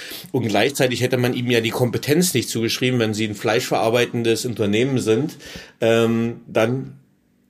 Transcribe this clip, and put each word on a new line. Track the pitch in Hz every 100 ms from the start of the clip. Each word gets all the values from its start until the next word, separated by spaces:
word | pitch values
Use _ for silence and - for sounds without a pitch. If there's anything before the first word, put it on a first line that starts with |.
| - - -
und | 135 110
gleichzeitig | 101 127 143 131 120
hätte | 123 127
man | 123 120
ihm | 120
ja | 117
die | 113
Kompetenz | - 120 117 - 151 180
nicht | 127 107
zugeschrieben, | 120 110 - 127 127
wenn | 110
sie | 104 110
ein | 104
fleischverarbeitendes | 117 117 123 131 110 117 120 123 113 110 127
Unternehmen | 110 101 104 131 127
sind, | 104 110 160 - - - - _
ähm, | 113 113 113 113 117 117 -
dann | 117 113 135 135 - _ _ _ _ _